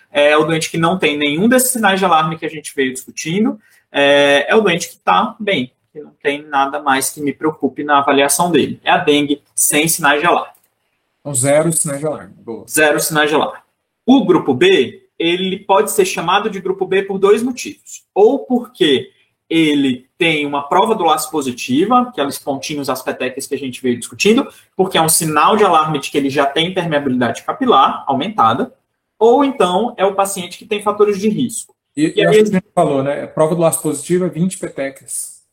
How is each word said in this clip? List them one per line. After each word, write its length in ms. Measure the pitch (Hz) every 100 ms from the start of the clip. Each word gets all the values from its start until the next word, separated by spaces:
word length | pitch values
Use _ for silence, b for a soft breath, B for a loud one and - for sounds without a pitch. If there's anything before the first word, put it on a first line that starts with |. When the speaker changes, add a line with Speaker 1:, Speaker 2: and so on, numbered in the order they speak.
| b
Speaker 1:
é 260 | 147 147 151
o 80 |
doente 260 | 160 160 160
que 80 | 165
não 200 | 165 185
tem 180 | 156 147
nenhum 320 | 147 147 220
desses 220 | 254 247
sinais 280 | 233 202 190
de 60 |
alarme 340 | 190 160 160 165
que 80 | 156
a 40 |
gente 240 | 156 -
veio 180 | - 131
discutindo, 680 | 127 - - 156 185 240 - b b b
é, 580 | 143 139 143 143 143 -
é 60 | 220
o 40 |
doente 280 | 202 170 -
que 80 | -
tá 400 | - 185 226 -
bem, 340 | 202 196 - _ _
que 80 | 156
não 120 | 147 _
tem 200 | 147 143
nada 400 | 151 143 139 147
mais 280 | 147 135 135
que 100 | -
me 120 | 143
preocupe 520 | 135 156 - 127 -
na 140 | 147 143
avaliação 520 | 139 139 143 - 180
dele. 300 | 151 - -
É 80 | -
a 80 | -
dengue 440 | 151 147 143 143 _
sem 320 | - - 151 160
sinais 340 | - 151 147
de 60 | 175
alarme. 260 | 226 - _ _ _ _ _ _ _
Speaker 2:
Então, 140 | 143
zero 380 | 139 139 147 165
sinais 280 | 165 160 139
de 60 | 151
alarme. 280 | 120 92 -
Boa. 260 | - 107 -
Speaker 1:
Zero 300 | - 156 147
sinais 280 | - 156 151
de 80 | 151
alarme. 240 | - - _ _ _ _ -
O 180 | 139
grupo 300 | 175 175 -
B, 540 | 127 185 175 110 - _ _
ele 400 | 165 180 190 196
pode 320 | - 196 208
ser 140 | -
chamado 440 | 185 - 170 196 214
de 120 | 190
grupo 260 | 185 185 185
B 160 | 190
por 160 | 196 196
dois 240 | 196 233
motivos. 640 | 247 247 107 98 - - _
Ou 260 | 185 214 269
porque 680 | - 247 - - 160 127 - b b b _
ele 560 | 165 156 143 139 127 - _
tem 300 | 165 151 143
uma 220 | 143 135
prova 260 | 175 220
do 100 | 196
laço 260 | 170 147 -
positiva, 720 | 156 135 120 - 131 202 247
aqueles 360 | 240 - 143 -
pontinhos, 500 | - 131 - 147 135
as 140 | 127
petecas 440 | - 123 123 135 -
que 80 |
a 40 | 143
gente 240 | 139 120
veio 160 | 127 117
discutindo, 480 | - 117 196 233 - B B -
porque 200 | 185 -
é 60 |
um 60 | 160
sinal 480 | - 160 151 165 214
de 80 |
alarme 340 | 202 165 160 147
de 120 | -
que 60 | 147
ele 120 | 139
já 160 | 143 143
tem 260 | 160 170
permeabilidade 720 | 185 170 147 143 127 120 -
capilar 600 | - - 247 139 139 - -
aumentada, 680 | 131 190 214 113 113 247 _ _ _ _ _
ou 240 | 226 269
então 520 | 277 - 185 190 226 -
é 80 |
o 100 | 190
paciente 440 | 196 196 190 180 -
que 80 | -
tem 160 | 208
fatores 360 | 208 202 208 196
de 100 | 214
risco. 460 | 175 120 - - _ _ -
Speaker 2:
E, 100 | 160
Speaker 1:
E 80 | 208
Speaker 2:
e 40 |
Speaker 1:
aí 60 | 208
Speaker 2:
acho 180 | 214
que 120 | 208 185
a 40 |
gente 120 | -
falou, 280 | - 156 139
né? 220 | 139 147
A 40 | -
prova 260 | - 156
do 60 | 170
laço 220 | 165 156
positivo 420 | 156 147 - 180
é 40 | 180
vinte 300 | 156 185 -
petecas. 840 | 175 - 139 135 127 - - - _